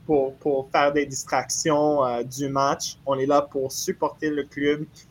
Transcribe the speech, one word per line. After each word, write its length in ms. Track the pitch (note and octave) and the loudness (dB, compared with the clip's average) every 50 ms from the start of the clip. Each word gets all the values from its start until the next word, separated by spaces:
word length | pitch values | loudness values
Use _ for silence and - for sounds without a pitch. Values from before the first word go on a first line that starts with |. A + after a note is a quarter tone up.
| - | 0
pour, 280 | - D#3 C#3+ C3+ C3+ C3+ | 2 2 2 2 0 -4
pour 340 | - - D#3 C#3 C3+ C3+ C3+ | -4 -2 -2 -2 -2 -2 0
faire 220 | - E3 C#3+ C#3+ C#3+ | 2 4 4 4 2
des 140 | D3+ C#3+ | 2 -2
distractions, 960 | C#3 C3+ - - - - C3 B2 - - - - E3 D3+ D3 D3 D3+ D3+ C#3+ C3 | -2 -4 -10 -6 -2 -2 -2 -2 -2 -6 -2 0 0 2 2 4 2 2 2 2
euh, 180 | B2 A#2+ A#2+ A#2+ | 0 0 -2 -4
du 260 | C3 B2+ C3 C#3+ C3+ | -6 -6 -6 -4 -2
match. 480 | C#3 C#3 C#3 C#3 C#3+ - - - - - - | 0 2 2 2 0 -2 -4 -10 -10 -10 -4
On 120 | C3+ C#3 C3 | -4 -2 0
est 80 | C3+ | 2
là 160 | C#3 D3 C#3+ C#3+ | 2 4 2 2
pour 300 | - - C#3+ C3 C3 - | 2 -4 -4 -4 -4 -6
supporter 580 | - - - F#3 - - C#3+ - - - D#3 | -6 -6 -6 -4 -2 -2 -4 -4 -4 -4 -4
le 140 | D3+ C#3+ C#3 | -2 -2 -6
club, 400 | C#3+ - - C#3+ C#3+ D3 D3 D#3 D#3 - - - - | -6 -6 -2 0 0 0 0 -2 -10 -12 -20 -20 -20